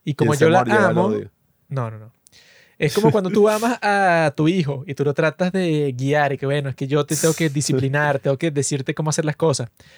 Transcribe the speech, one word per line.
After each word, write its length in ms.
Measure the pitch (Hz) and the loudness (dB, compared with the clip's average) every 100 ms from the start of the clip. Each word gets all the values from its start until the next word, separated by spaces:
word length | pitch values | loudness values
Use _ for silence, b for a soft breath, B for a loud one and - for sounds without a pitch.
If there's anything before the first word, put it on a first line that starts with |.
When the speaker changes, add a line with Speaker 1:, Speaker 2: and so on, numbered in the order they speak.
Speaker 1:
Y 120 | - 139 | -8 0
como 180 | - | 0
Speaker 2:
Y 20 | 143 | 4
ese 100 | 160 | 4
Speaker 1:
yo 40 | |
la 100 | 180 | 4
Speaker 2:
amor 100 | 180 | 4
lleva 160 | 214 190 | 2 4
al 80 | 170 | 2
Speaker 1:
amo 80 | 190 | 0
Speaker 2:
odio. 240 | 151 101 _ _ _ _ | -2 -6 _ _ _ _
Speaker 1:
No, 200 | 135 113 | -8 -8
no, 60 | 110 | -10
no. 160 | 107 _ _ b b b b b | -20 _ _ b b b b b
Es 120 | 156 | -2
como 180 | 202 220 | 2 2
cuando 180 | 214 185 | 2 2
tú 180 | 214 214 | 2 4
amas 300 | 214 233 254 | 2 -2 -2
a 520 | 208 202 190 170 156 - | 0 2 2 2 0 0
tu 120 | 156 | 0
hijo 360 | 190 139 139 135 | 2 -2 -6 -8
y 80 | 135 | -4
tú 80 | 143 | -2
lo 80 | |
tratas 380 | 139 160 151 180 | 0 -2 0 -2
de 420 | 190 180 151 143 123 | -2 0 0 -2 -2
guiar 360 | 135 147 143 | 0 2 0
y 40 | 139 | -2
que, 80 | 139 | -2
bueno, 200 | 147 139 | -2 -4
es 60 | - | -6
que 120 | 139 | -2
yo 180 | 147 147 | -2 0
te 100 | 156 | 0
tengo 180 | 160 | 0
que 160 | 156 160 | 0 -2
disciplinar, 720 | 139 139 135 135 143 147 139 | -2 0 0 0 0 0 0
Speaker 2:
<laughs> 40 | |
Speaker 1:
tengo 140 | 139 139 | -2 -2
que 120 | 170 | -2
decirte 420 | 143 135 143 135 156 | -2 -4 -4 -4 -4
cómo 160 | 156 | -4
hacer 120 | 160 | -2
las 120 | 151 147 | -4 0
cosas, 340 | 160 135 120 b b | 0 0 -6 b b